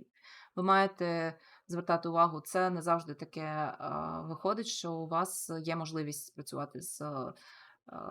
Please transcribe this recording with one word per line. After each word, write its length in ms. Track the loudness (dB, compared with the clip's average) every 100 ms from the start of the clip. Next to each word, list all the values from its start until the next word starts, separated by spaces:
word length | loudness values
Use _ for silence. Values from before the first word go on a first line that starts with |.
| -20 _ -20 -20 -10 0
ви 60 |
маєте 760 | 6 8 6 2 0 2 0 -4 -14 -20 -6
звертати 400 | -2 2 2 4
увагу, 320 | 6 6 4
це 300 | -2 2 2
не 120 | 2
завжди 320 | 2 2 0
таке, 260 | -8 -8 -6
е, 360 | -4 -2 -2 -4 -4 -4 -4 -4
виходить, 440 | -6 -2 0 0 -2
що 260 | -6 -4
у 160 | -4 0
вас 420 | 0 0 -2 -6 -4
є 140 | -2 -2
можливість 580 | -2 -4 -4 -6 -10
працювати 480 | -14 -10 -8 -8 -8
з, 180 | -10 -8
е, 320 | -6 -6 -6 -10 -18 -20 -20 _ -16 -12 -10